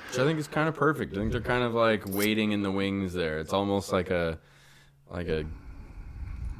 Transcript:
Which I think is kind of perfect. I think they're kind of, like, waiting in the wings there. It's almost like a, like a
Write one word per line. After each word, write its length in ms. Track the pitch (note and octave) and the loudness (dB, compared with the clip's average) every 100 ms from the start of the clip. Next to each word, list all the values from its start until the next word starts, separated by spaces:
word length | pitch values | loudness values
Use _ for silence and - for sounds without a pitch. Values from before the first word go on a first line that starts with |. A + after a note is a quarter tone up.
| - | -6
Which 80 | B2+ | 0
I 40 | C#3 | 2
think 120 | D#3 | 2
is 100 | C#3+ | -2
kind 200 | D3+ D#3+ | 0 0
of 60 | D3+ | 2
perfect. 380 | D3 C#3 F2 | 2 2 -2
I 20 | F#2+ | -2
think 160 | A2 | -2
they're 80 | A#2+ | -2
kind 220 | A2+ B2 | 0 0
of, 100 | A#2+ | 2
like, 300 | A#2 A2+ G#2+ G2+ | 4 4 4 0
waiting 420 | G2 G#2 G#2+ G#2+ | 2 2 4 2
in 100 | G#2 | 2
the 80 | G2 | 2
wings 420 | G2 G2 G2 F#2 | 0 0 0 -2
there. 260 | F2 D#2+ D#2 | -2 -2 -2
It's 140 | D#2+ | 0
almost 380 | G2 G2+ G2 - | 0 2 0 2
like 160 | F#2+ F2 | 0 2
a, 260 | F2+ E2 D#2+ - - - - - _ - | 0 0 -4 -10 -20 -20 -20 -20 _ -12
like 200 | F2+ E2+ | -8 -2
a 160 | D#2+ D#2+ - - - - - - - - - - | -2 -4 -10 -14 -16 -16 -14 -12 -10 -10 -8 -8